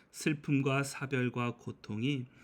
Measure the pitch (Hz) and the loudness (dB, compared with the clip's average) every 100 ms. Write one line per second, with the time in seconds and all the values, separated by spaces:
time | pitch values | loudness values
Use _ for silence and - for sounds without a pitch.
0 | - - 165 147 - 139 139 135 139 - | -18 -4 -2 -2 2 2 4 2 0 -4
1 | 127 131 123 123 120 117 - - - 107 | -2 2 2 0 -2 -2 -8 -10 -6 -2
2 | 131 139 123 - | 0 -2 -6 -14